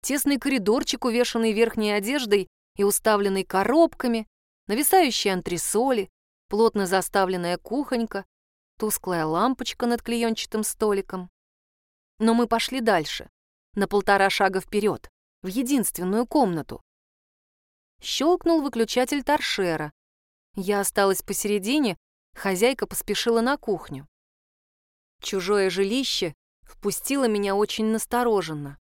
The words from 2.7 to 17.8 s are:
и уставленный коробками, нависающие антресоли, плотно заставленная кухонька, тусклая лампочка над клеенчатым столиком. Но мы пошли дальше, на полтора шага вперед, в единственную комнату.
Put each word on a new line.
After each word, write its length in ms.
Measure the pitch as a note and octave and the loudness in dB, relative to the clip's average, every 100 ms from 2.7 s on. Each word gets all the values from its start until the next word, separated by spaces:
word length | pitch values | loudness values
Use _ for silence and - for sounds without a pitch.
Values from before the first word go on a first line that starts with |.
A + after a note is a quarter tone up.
| - | 0
и 80 | |
уставленный 600 | G3+ - A3 G#3 G3+ F#3+ | 0 2 2 2 2 -2
коробками, 840 | F#3 F#3+ G3 D4 E4 - B3 A3+ G#3+ _ _ _ - | -2 0 2 4 4 2 -2 -2 -4 _ _ _ -6
нависающие 680 | G#3+ D4+ F#4+ D4+ - D4+ | -2 4 4 4 2 0
антресоли, 760 | F#3 - F3 - G3+ C4+ A#3+ F#3+ _ _ _ _ | -2 -2 -6 -2 0 2 0 -2 _ _ _ _
плотно 400 | G#3 A3+ G#3+ F#3+ | 2 2 2 0
заставленная 720 | F#3+ - G3+ F#3 F#3 F3 F3+ | 0 0 0 0 0 -2 -4
кухонька, 640 | - C4 C#4+ B3 A3+ D4 - _ _ _ _ _ | -4 -6 -2 -2 -2 -6 -10 _ _ _ _ _
тусклая 460 | G#3+ - - E3+ D#3 | -4 -4 -2 -2 0
лампочка 600 | E3 A#3 B3+ B3 - A#3+ | 2 0 0 -6 -4 -2
над 160 | A#3+ | -2
клеенчатым 640 | - A#3 A#3 A3+ - A3 | -2 -2 0 -2 -4 -4
столиком. 680 | G#3+ - G#3+ G3 F#3+ F#3 F3+ _ _ _ _ _ _ _ _ _ | -4 -2 0 0 -2 -10 -12 _ _ _ _ _ _ _ _ _
Но 160 | A3 | 2
мы 140 | A#3 A#3 | 4 2
пошли 340 | A3+ - C4 | 0 -2 -2
дальше, 480 | A#3 F#3 D3+ - - _ _ _ _ - | 2 2 0 -10 -14 _ _ _ _ -4
на 120 | G3 | 0
полтора 440 | G3+ G3+ G3 G3 | 0 4 4 4
шага 300 | - F#3+ F#3+ | 2 0 0
вперед, 480 | - G#3 G#3 C3+ - _ _ _ | -2 -2 0 -4 -10 _ _ _
в 40 | F#3+ | -8
единственную 800 | G3+ B3 C#4 G3 - F3+ G#3 A#3+ | -4 0 0 0 -4 -2 0 0
комнату. 560 | D#4 A3+ E3 - - _ _ _ _ _ _ _ _ _ _ | 2 2 0 -8 -14 _ _ _ _ _ _ _ _ _ _